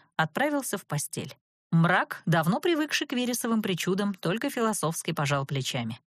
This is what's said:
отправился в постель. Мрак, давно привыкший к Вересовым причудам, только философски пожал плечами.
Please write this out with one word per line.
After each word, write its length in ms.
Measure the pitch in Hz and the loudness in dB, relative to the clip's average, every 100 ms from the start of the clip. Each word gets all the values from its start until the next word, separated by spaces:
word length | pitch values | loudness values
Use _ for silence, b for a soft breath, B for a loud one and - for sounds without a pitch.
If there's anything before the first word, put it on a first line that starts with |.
| _ - | _ -2
отправился 640 | 160 220 294 294 254 196 | -2 0 0 0 -2 -6
в 80 | - | -4
постель. 520 | 151 - - - - _ _ - | -4 -4 -8 -10 -14 _ _ 2
Мрак, 500 | 165 170 185 294 - - | 4 6 4 2 -4 0
давно 360 | 165 156 262 | 2 2 2
привыкший 460 | 359 320 302 - 302 | 2 2 2 -2 -2
к 60 | |
Вересовым 480 | 247 247 247 233 226 | -2 0 -2 0 0
причудам, 520 | 220 165 - 190 202 | 0 -2 0 0 -2
только 360 | 190 165 220 285 | -2 -2 0 -2
философски 640 | 254 226 208 156 165 - | 0 0 0 -2 -2 -4
пожал 340 | 165 143 139 135 | -2 0 0 0
плечами. 540 | 139 127 127 113 117 | -2 -2 -2 -4 -8